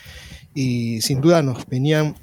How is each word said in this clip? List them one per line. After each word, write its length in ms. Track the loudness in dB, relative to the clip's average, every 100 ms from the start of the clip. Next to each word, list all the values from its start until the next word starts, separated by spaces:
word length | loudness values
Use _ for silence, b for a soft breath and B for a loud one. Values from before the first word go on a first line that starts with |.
| B B B B B
y 480 | -6 -2 -2 -2 -4
sin 180 | -2 2
duda 220 | 4 4
nos 240 | 2 -2 -6
venían 500 | -2 2 2 0 -4